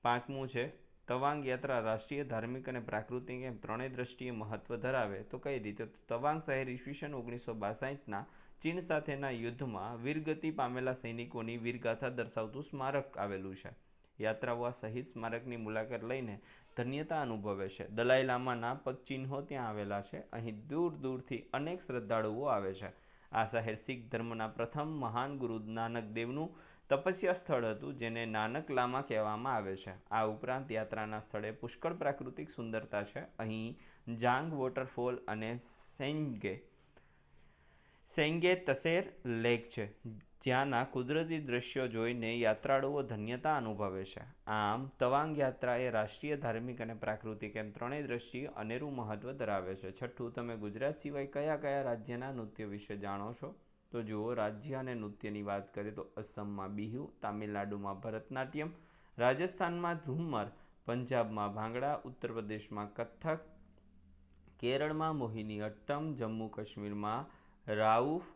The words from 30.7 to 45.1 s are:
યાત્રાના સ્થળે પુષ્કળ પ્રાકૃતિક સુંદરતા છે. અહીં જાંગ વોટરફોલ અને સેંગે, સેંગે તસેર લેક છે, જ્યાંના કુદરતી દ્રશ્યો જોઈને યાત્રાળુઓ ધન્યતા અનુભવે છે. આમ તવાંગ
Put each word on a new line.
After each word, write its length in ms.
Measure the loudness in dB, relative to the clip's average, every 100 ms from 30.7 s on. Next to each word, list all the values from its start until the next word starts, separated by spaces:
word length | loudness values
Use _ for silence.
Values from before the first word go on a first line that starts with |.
યાત્રાના 500 | -2 0 -2 -2 -4
સ્થળે 300 | -4 -4 -4
પુષ્કળ 440 | -4 -8 -4 -4
પ્રાકૃતિક 560 | 2 0 0 -4 -6 -8
સુંદરતા 540 | -6 -2 -2 0 -2
છે. 160 | -2 -6 -10 -4
અહીં 400 | -2 -2 -4 -8 -16 -14 -6 2
જાંગ 380 | 4 6 2
વોટરફોલ 640 | 0 0 0 -2 0 0 0 -2
અને 280 | -2 -2 -4 -8 -18 -20 -4
સેંગે, 580 | 0 2 0 0 -2 -4 -8 -20 -20 -20 -20 -20 _ -20 -20 -20 -20 -20 -20 -20 -4
સેંગે 400 | 4 4 6 6
તસેર 580 | 6 4 2 6 4 2 -4 0
લેક 440 | 4 6 4 2
છે, 220 | -6 -6 -6 -12 -12 -16 -4
જ્યાંના 400 | 2 4 6 4
કુદરતી 540 | 2 0 2 2 2 -2
દ્રશ્યો 500 | 0 0 0 0 0
જોઈને 480 | 2 2 2 0 4
યાત્રાળુઓ 680 | 4 4 4 4 4 0
ધન્યતા 540 | 0 -2 -2 0 2 2
અનુભવે 480 | 2 0 0 0
છે. 200 | -6 -10 -14 -12 -2
આમ 440 | 2 4 2 -2 2
તવાંગ 400 | 4